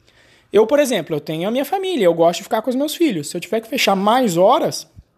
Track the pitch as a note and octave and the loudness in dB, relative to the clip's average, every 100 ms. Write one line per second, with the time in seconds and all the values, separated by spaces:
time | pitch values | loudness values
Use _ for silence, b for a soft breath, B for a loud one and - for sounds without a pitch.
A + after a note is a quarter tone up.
0 | b b b b b G3+ A3 C#4+ C#4 G#3 | b b b b b 2 4 2 2 -2
1 | D3+ D3+ D#3+ D#3+ F#3+ B3 C4+ G4 F#4+ D#4+ | -4 -6 -6 -6 -4 -4 -2 -4 -4 0
2 | F3 E3+ E3+ F3+ - A3 C4 B3+ D4 - | 2 4 2 0 -4 -4 -2 -4 -4 0
3 | E4 E3+ C#3+ F3+ - A3 A3 C4+ - F#3+ | 0 0 -6 -10 -6 -6 -4 -2 0 2
4 | G#3 B3+ A#3+ E3 G3 D4 F#3+ - - - | 2 2 2 4 4 4 0 -6 -14 -20
5 | _ | _